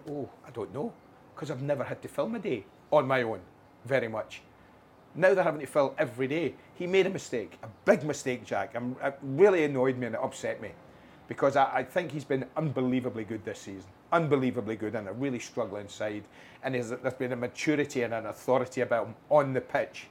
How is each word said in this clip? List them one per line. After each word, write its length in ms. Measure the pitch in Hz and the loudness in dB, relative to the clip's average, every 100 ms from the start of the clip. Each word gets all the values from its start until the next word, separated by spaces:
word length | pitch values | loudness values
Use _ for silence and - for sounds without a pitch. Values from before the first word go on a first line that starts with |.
| - | -8
"Oh, 200 | 147 113 - - | -8 -10 -12 -12
I 20 | |
don't 240 | 120 95 | -8 -8
know, 180 | 127 220 - - - - | -6 -8 -10 -20 -20 -20
'cause 160 | - 147 | -10 -8
I've 100 | 131 | -4
never 220 | 143 135 | -2 -2
had 180 | 120 139 | -4 -8
to 60 | - | -6
fill 200 | - 220 | -4 -4
my 120 | 226 | -4
day 260 | 190 113 - - - | -4 -4 -6 -20 2
on 160 | 151 131 | 4 4
my 140 | 131 | 2
own, 200 | 113 98 90 - - - | 0 -4 -10 -20 -20 -14
very 220 | 117 131 113 | 0 0 0
much." 340 | 110 - - - - - - - - - | -4 -8 -12 -20 -20 -20 -20 -20 -20 -12
Now 220 | - 185 | 4 6
they're 80 | 196 | 6
having 180 | 170 151 | 4 0
to 60 | 135 | 0
fill 260 | 151 135 - | 2 2 2
every 300 | 143 117 131 | -2 -2 -2
day. 280 | 156 147 - - | 0 -2 -4 -14
He 140 | - 175 | -8 2
made 180 | 190 | 4
a 40 | 185 | 4
mistake, 500 | 175 - 123 95 - | 0 -4 -6 -6 -12
a 60 | - - | -18 0
big 180 | - 226 | 4 4
mistake, 420 | 147 139 131 123 | 2 -2 -2 -4
Jack. 300 | 107 107 98 | -2 -4 -2
I'm, 200 | 117 123 131 | -4 -6 -4
it 140 | 139 - | -4 -4
really 420 | 139 135 202 180 | -2 6 6 8
annoyed 340 | 147 135 131 123 | 4 2 2 2
me 100 | 120 | -2
and 80 | |
it 60 | 110 | -4
upset 360 | 127 - 113 - | -4 -4 -6 -6
me, 120 | 101 - - - - - - | -10 -14 -20 -20 -20 -16 -12
because 280 | 123 139 | 0 4
I, 220 | 135 139 131 | 6 4 2
I 60 | |
think 280 | 131 180 160 | -2 -2 -4
he's 140 | 147 | -4
been 200 | - 135 127 156 | -2 -2 -2 -4
unbelievably 680 | 156 131 127 127 123 113 | -2 0 0 0 -2 -4
good 200 | 107 110 | -6 -8
this 140 | 107 101 | -8 -10
season, 300 | - 95 92 - - | -10 -14 -14 -20 0
unbelievably 640 | 170 156 139 127 117 104 110 | 0 4 2 2 0 -4 -4
good 180 | 107 | -4
and 120 | 110 98 | -4 -6
a 60 | |
really 260 | 113 139 120 | -4 -4 -4
struggling 480 | - - 104 104 101 | -6 -6 -6 -6 -10
side, 360 | - 107 104 101 - - - | -8 -6 -6 -12 -20 -20 -10
and 120 | 135 | -4
there's, 140 | 123 113 | -4 -4
there's 240 | 123 131 | -4 -4
been 180 | - 123 | -4 -4
a 40 | |
maturity 640 | 123 123 - - 147 143 131 | -4 -6 -2 2 2 2 0
and 100 | 117 | -2
an 120 | 113 | -2
authority 560 | 107 - - 127 123 - | -6 -4 2 2 2 -2
about 260 | 120 117 107 | 0 0 -2
him 80 | 110 - | -8 2
on 240 | 151 139 | 4 4
the 80 | 131 | 0
pitch. 460 | - 139 - - - | -2 -2 -2 -8 -18